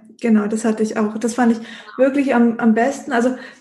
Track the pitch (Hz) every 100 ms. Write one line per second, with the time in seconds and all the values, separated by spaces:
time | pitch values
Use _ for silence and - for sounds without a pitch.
0 | - - 233 214 208 220 226 220 214 -
1 | 208 220 233 226 233 226 - - - -
2 | 269 285 269 240 233 220 226 220 262 277
3 | - 240 247 254 - -